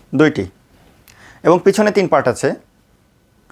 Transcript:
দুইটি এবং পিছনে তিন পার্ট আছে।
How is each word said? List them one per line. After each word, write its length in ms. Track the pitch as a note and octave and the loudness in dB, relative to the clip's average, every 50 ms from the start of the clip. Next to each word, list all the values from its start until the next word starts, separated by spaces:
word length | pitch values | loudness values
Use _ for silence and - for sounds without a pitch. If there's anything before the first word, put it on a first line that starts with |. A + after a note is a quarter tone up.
| _ _ C3 | _ _ 0
দুইটি 300 | C3+ D#3 D3 - - F#2 F#2 - _ _ _ _ _ _ _ _ _ _ _ _ _ - - - _ - | 2 2 2 0 -2 -8 -10 -12 _ _ _ _ _ _ _ _ _ _ _ _ _ -20 -20 -18 _ 0
এবং 160 | D#3+ F3+ F3 - | 2 2 2 2
পিছনে 280 | G3 G3+ A3 G#3 G#3+ | 0 0 2 0 0
তিন 160 | G3 G3+ F3+ | 0 -2 -2
পার্ট 200 | D#3+ E3 C#3 B2 | 0 0 0 0
আছে। 280 | B2+ A2+ - C#3+ D3 A3+ - _ _ _ _ _ _ _ _ _ _ _ _ _ _ _ _ _ _ | -2 -2 -2 -4 -6 -6 -8 _ _ _ _ _ _ _ _ _ _ _ _ _ _ _ _ _ _